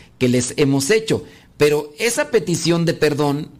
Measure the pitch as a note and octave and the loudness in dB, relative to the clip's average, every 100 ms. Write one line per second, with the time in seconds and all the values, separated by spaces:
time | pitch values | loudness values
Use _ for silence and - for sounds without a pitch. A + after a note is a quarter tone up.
0 | - - B2+ B2 B2 - C#3 C#3 C#3 A3 | -20 -2 0 2 0 0 0 0 2 0
1 | A3 A#2 - - - - D3 D3 D3+ - | 0 -4 -6 -20 -20 0 2 2 -2 -4
2 | A3+ A#3 D4 A3+ - E3 D#3+ E3+ E3+ E3 | -2 -2 0 0 0 -2 0 0 0 0
3 | D3+ C#3+ D3 C#3+ D3+ | 0 0 0 -2 -8